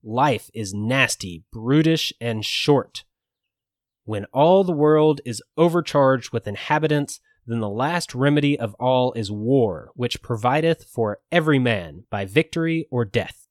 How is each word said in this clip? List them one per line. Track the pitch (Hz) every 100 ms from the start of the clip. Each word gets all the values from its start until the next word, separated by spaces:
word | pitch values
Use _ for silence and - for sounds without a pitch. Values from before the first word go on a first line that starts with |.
Life | 107 117 147 107 -
is | 113 101
nasty, | 101 107 135 127 - 95 85 _
brutish, | 113 113 147 160 160 - -
and | 117 110 104
short. | - - 139 - - _ _ _ _ _ _ _ _ _ _ -
When | 107 101
all | 131 156 190
the | 185
world | 156 151 156 156 143 120
is | 110 - -
overcharged | 170 170 160 147 135 131 -
with | 117 -
inhabitants, | 101 - 151 151 147 143 - _ _ 120
then | 117
the | 107
last | 104 139 175 - 127
remedy | 143 147 143 143
of | 117 -
all | 123 127 127
is | 120 101
war, | 104 110 135 113 80 - -
which | 120 -
provideth | - 117 123 143 165 160 -
for | - 110 104 _
every | 170 156 139
man | 123 107 82 76 _
by | 104 95
victory | 113 165 170 165 165 -
or | 123 107
death. | 113 90 - _